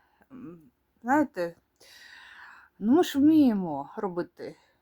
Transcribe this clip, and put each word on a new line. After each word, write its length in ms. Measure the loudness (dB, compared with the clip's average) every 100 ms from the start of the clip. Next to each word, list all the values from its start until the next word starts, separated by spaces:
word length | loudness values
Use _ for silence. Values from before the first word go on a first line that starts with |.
| _ _ _
м, 280 | -20 -18 -20 _ _ _ _
знаєте, 520 | -2 0 0 -4 -8 -10 _ _ -20 -20 -20 -20 -20 -20 -20 -20 _ -6
ну 140 | 2
ми 100 | 2
ж 160 | 2 2
вміємо 720 | 4 6 4 2 -4 -6 -10 -8
робити 600 | -8 -6 -8 -10 -16 -18 _ _